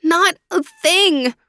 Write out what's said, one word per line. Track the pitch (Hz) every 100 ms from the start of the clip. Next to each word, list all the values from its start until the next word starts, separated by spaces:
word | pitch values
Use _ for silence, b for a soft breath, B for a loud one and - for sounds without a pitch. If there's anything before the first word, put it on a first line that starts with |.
Not | 311 330 381 - _
a | - 285 -
thing. | 302 370 403 294 254 240